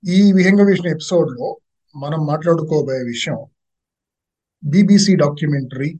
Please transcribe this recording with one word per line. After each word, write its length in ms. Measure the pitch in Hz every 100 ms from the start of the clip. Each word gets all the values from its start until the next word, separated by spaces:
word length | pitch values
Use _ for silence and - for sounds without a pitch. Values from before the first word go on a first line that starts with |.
| 175
ఈ 260 | 185 202
విహంగ 340 | 185 185 202 202
వీక్షణ 220 | 185 175
ఎపిసోడ్ 420 | 156 - 180 156
లో 280 | 120 147 - _ _ _ 143
మనం 300 | 139 160 147
మాట్లాడుకోబోయే 720 | 156 165 165 156 151 135 131
విషయం 480 | 120 120 - 113 - _ _ _ _ _ _ _ _ _ _ _
బీబీసీ 520 | 147 165 202 202 - 170
డాక్యుమెంటరీ 800 | 143 - 151 143 123 127 147 170